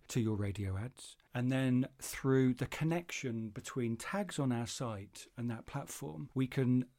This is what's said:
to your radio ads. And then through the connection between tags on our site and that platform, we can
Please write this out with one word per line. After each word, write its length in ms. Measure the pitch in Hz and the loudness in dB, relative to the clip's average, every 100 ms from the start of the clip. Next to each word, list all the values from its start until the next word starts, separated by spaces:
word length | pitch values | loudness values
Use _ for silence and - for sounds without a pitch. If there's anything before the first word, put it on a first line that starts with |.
| - | -4
to 100 | 127 | 0
your 160 | 110 104 | 2 0
radio 420 | 101 95 95 95 | -2 -2 -4 -4
ads. 380 | 123 - - - _ | -6 -10 -18 -20 _
And 160 | 123 123 | -2 2
then 380 | 131 131 123 135 - | 2 4 4 2 -4
through 540 | - - 135 131 131 123 | -10 -2 4 6 6 4
the 100 | - | -2
connection 880 | - 160 170 170 - 131 113 110 | 0 0 0 -2 -6 -4 -4 -6
between 440 | 104 - 135 117 113 | -8 -6 -2 0 -2
tags 420 | - 196 185 - | -2 -4 -2 0
on 140 | 135 | 2
our 160 | 117 117 | 2 -2
site 600 | - 120 101 104 - - - | -4 -4 -4 -8 -14 -14 -6
and 120 | 120 | -4
that 160 | 113 - | -4 -6
platform, 640 | 147 - - 143 151 143 131 | -8 -8 -8 -8 -8 -4 0
we 100 | 131 | 0
can 380 | 139 123 127 127 | 2 4 4 2